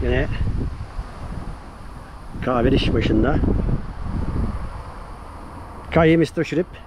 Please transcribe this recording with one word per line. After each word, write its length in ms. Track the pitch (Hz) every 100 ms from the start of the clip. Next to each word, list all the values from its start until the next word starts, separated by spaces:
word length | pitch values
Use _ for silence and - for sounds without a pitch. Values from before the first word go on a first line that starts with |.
Yine 240 | 120 127 147 - - - - - - - - - - - - - - - - - - - - - -
K 200 | 127 120
bir 60 |
iş 220 | 135 -
başında. 420 | - 110 - 120 151 - - - - - - - - - - - - - - - - - - - - - - - - -
Kayı 240 | - 165 165
Mister 260 | 156 -
Shrimp. 240 | 156 147 175 -